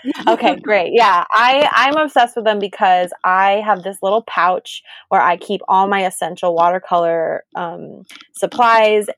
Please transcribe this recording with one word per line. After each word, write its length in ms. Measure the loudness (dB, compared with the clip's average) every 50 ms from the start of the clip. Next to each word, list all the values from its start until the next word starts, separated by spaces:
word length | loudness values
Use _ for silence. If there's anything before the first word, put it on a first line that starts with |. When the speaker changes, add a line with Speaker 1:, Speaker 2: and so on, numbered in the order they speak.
| -8 -8
Speaker 1:
<laughs> 160 | -6 -2 0 0
Speaker 2:
Okay, 280 | 0 2 0 -2 -2
great. 340 | -2 -2 0 0 0 0 2
Yeah, 300 | 2 2 4 4 2 2 0 0
I, 380 | 0 2 2 2 2 2 2 2
I'm 240 | 2 2 2 2 2
obsessed 380 | 0 -2 0 2 0 0 0 0
with 100 | -2 -2
them 140 | -2 0 -2
because 540 | -4 -6 -4 0 2 2 2 2 0 -2 -6 -4
I 400 | -2 0 2 2 2 2 2 0 0
have 200 | -2 -2 -2 -4
this 140 | -10 -8 -4
little 200 | -2 -2 0 -2 -2
pouch 560 | -4 -2 0 0 0 0 -2 -6 -12 -18 -18 -18 -20 -20 -16 -6 -2
where 100 | 0 2
I 160 | 2 2 0
keep 240 | -2 -4 -8 -8 -6 -2 0
all 180 | 0 2 2
my 180 | 0 0 -2 -2
essential 520 | -4 -4 -6 -8 -8 -8 -4 -4 -2 0
watercolor, 880 | 2 2 2 0 -2 -4 -2 -2 0 0 0 0 -2 -2 -4 -6 -8 -10 _ -12
um, 480 | -10 -10 -10 -12 -14 -16 -18 -18 -20 -20 -20 -20 -20 -20 _ -10
supplies 680 | -6 -6 -4 0 2 2 4 4 4 4 4 2 2 0 -4 -8